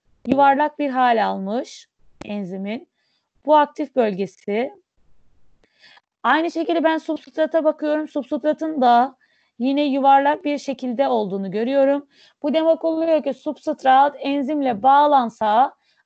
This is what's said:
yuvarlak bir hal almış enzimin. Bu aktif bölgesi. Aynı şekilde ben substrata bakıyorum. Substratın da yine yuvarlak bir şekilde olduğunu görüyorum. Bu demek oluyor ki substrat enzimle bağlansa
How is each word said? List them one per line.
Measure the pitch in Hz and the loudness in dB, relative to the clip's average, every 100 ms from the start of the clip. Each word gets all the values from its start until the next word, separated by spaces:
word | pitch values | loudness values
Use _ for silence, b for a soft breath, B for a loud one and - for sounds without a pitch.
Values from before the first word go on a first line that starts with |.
| _ _ - | _ _ -2
yuvarlak | 262 277 269 302 294 | 2 4 4 0 -2
bir | 285 | -4
hal | 254 247 226 196 | 0 0 2 0
almış | 196 190 233 - - - _ _ - | -4 -6 -6 -8 -14 -20 _ _ -18
enzimin. | 214 208 185 190 196 240 359 _ _ _ _ _ 269 | -12 -10 -8 -8 -8 -10 -12 _ _ _ _ _ 2
Bu | 302 | 2
aktif | 294 - 294 262 | 2 -2 -6 -2
bölgesi. | 220 190 190 - - 208 269 - _ _ _ - _ _ - _ _ b b b _ _ | -2 -2 -8 -10 -6 -6 -6 -10 _ _ _ -20 _ _ -20 _ _ b b b _ _
Aynı | 233 294 330 | 0 0 0
şekilde | 330 320 339 | -4 -2 0
ben | 311 320 | 0 -2
substrata | 320 302 - - 311 330 | -4 -8 -8 -4 -2 0
bakıyorum. | 311 302 302 302 311 | 0 -2 -2 -4 -4
Substratın | 294 - 302 302 302 320 311 | -8 -6 -4 -2 -4 -4 0
da | 247 240 262 - _ _ _ - | 4 4 2 -4 _ _ _ -6
yine | 254 277 | -2 0
yuvarlak | 294 269 269 277 285 302 | 0 0 4 4 2 -2
bir | 294 285 | -4 -6
şekilde | - 262 254 233 277 | -6 -8 -6 -2 -2
olduğunu | 240 202 196 190 | -2 -2 -6 -6
görüyorum. | 202 233 277 269 285 285 b b b | -6 -2 0 2 0 -6 b b b
Bu | 294 | -4
demek | 311 320 320 | 0 2 0
oluyor | 330 320 330 311 | -2 -2 0 0
ki | 277 | -2
substrat | 254 311 269 311 294 262 262 285 277 | -6 -8 -8 -6 -2 4 4 4 0
enzimle | 269 285 269 302 262 208 | -4 -4 -2 -2 -2 0
bağlansa | 254 277 294 277 233 - 220 214 285 - _ _ | 4 6 6 4 0 -2 0 2 2 -2 _ _